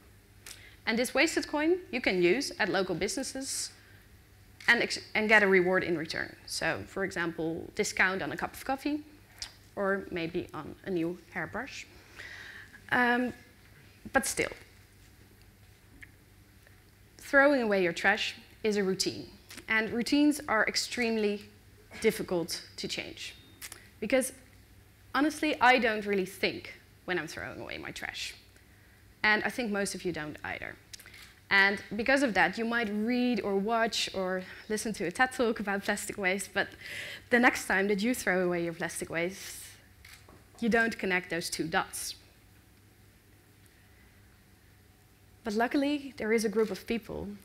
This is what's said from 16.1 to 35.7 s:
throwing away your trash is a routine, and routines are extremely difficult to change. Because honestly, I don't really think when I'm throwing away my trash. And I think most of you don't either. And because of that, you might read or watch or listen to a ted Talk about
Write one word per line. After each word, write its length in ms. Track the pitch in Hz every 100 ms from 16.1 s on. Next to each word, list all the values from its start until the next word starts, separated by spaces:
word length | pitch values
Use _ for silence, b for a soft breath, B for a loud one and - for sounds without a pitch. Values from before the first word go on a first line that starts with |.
| - - - - - - - - - - -
throwing 440 | - 285 277 285
away 200 | 226 196
your 100 | 180
trash 440 | 170 196 214 - - - -
is 120 | 220 208
a 60 |
routine, 460 | 190 190 170 110 - - - - -
and 220 | 220 220
routines 500 | 233 226 285 294 294 -
are 160 | 214 -
extremely 760 | - - - 233 226 208 202 - - - - - -
difficult 600 | - - 165 180 165 - - -
to 120 | 165
change. 460 | - - - - - - - - B B -
Because 320 | 214 262 254 - - - - - - - -
honestly, 460 | 254 302 302 302 269
I 180 | 240 254
don't 280 | 226 214 208
really 180 | 202
think 500 | 185 - 196 139 - - - -
when 140 | - 180
I'm 80 | 156
throwing 340 | - 95 -
away 160 | - -
my 140 | -
trash. 440 | - - - - - - - b b b b b -
And 220 | 214 214
I 60 | 208
think 200 | 233 240
most 240 | 202 196
of 100 | 180
you 80 | 185
don't 260 | 160 151 -
either. 320 | 95 90 55 - - - B B B B -
And 320 | 196 196 202 -
because 280 | 202 226 269
of 100 | 269
that, 220 | 190 170 196
you 80 |
might 240 | 226 233 233
read 520 | 208 220 247 247 240
or 140 | 208 196
watch 520 | 196 233 226 - -
or 280 | 190 185 185 185 B B
listen 240 | 214 226
to 100 | 196
a 60 | 170
ted 220 | - 254
Talk 280 | - 233 226
about 220 | 202